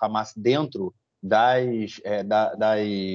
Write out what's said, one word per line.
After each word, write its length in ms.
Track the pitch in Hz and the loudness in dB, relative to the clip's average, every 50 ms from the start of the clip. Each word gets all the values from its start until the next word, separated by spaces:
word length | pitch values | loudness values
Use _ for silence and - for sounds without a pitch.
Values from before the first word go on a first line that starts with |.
Hamas 320 | 113 107 110 107 107 - - | -4 -2 -2 -2 -4 -4 -10
dentro 560 | 110 104 120 131 147 156 139 - 98 95 90 - _ _ _ _ _ | -2 0 2 2 2 0 -2 -4 -6 -6 -6 -8 _ _ _ _ _
das, 800 | - 95 107 107 117 123 127 127 127 123 117 113 107 92 - - | -2 2 4 4 4 4 4 2 2 0 -2 -4 -4 -6 -8 -10
é, 220 | - 101 104 104 98 | -6 -4 -4 -4 -2
da, 300 | 101 107 107 110 110 - | 0 2 2 2 2 0
das, 340 | 101 107 110 110 107 107 104 101 98 95 95 | 0 2 2 2 2 0 -2 -2 -2 -4 -4